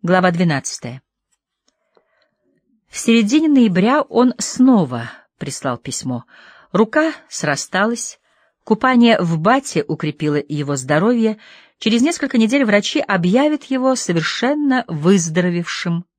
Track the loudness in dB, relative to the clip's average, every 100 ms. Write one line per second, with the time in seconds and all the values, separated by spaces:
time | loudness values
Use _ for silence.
0 | 2 2 2 0 0 -2 -6 -12 -14 -16
1 | _ _ _ _ _ _ _ _ _ _
2 | _ _ _ _ _ _ _ _ _ -6
3 | 2 2 4 2 4 4 4 2 2 0
4 | 0 2 2 0 -10 2 4 4 2 -4
5 | -10 -16 _ _ -10 -8 -8 -8 -8 -8
6 | -6 -8 -10 _ -20 -20 _ 0 2 2
7 | -2 -4 _ -8 -4 -4 -4 -2 -2 -2
8 | -10 -16 _ _ _ _ -2 0 2 4
9 | 4 4 0 0 2 0 0 -6 -4 -4
10 | -6 -4 -2 -2 -4 -6 -4 -6 0 0
11 | 2 2 0 -2 -14 -20 _ _ -2 2
12 | 0 0 -2 0 2 2 2 0 0 -4
13 | -2 -2 2 2 2 -2 -4 -2 0 -2
14 | -2 -2 -2 -4 -4 -2 0 0 -2 -2
15 | 2 2 2 -2 -2 -2 -6 -8 -4 -4
16 | -6